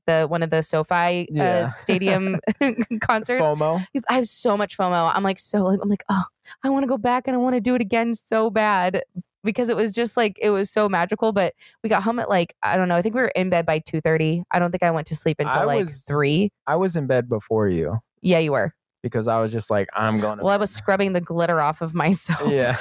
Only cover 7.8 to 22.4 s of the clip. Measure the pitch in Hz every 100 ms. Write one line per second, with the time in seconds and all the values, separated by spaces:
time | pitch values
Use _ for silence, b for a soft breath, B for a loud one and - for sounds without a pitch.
7.8 | 208 233 233 226 - 220 220 208 214 202
8.8 | 180 185 - - - _ 208 220 233 196
9.8 | 220 196 233 - 220 190 208 202 196 -
10.8 | 208 185 180 220 220 202 175 - B B
11.8 | 220 208 196 240 - 190 170 _ - 190
12.8 | 180 175 180 226 240 - 185 175 165 160
13.8 | - 160 160 160 156 165 180 180 175 175
14.8 | 175 165 151 156 165 151 143 135 143 143
15.8 | 175 139 - 143 143 151 202 - - 156
16.8 | 190 165 135 131 120 113 - 110 101 87
17.8 | 78 113 - _ 185 170 156 139 104 -
18.8 | _ _ 123 117 113 113 113 113 107 104
19.8 | 98 101 110 110 107 107 185 202 202 -
20.8 | - 190 196 180 170 170 170 165 147 156
21.8 | 160 165 156 196 - 160